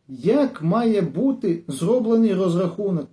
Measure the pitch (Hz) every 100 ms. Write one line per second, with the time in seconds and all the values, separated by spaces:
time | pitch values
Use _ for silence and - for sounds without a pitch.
0 | - 131 160 277 285 - 160 220 233 208
1 | 165 147 269 - 190 170 - 135 170 254
2 | 226 226 226 185 185 170 190 - 202 170
3 | 139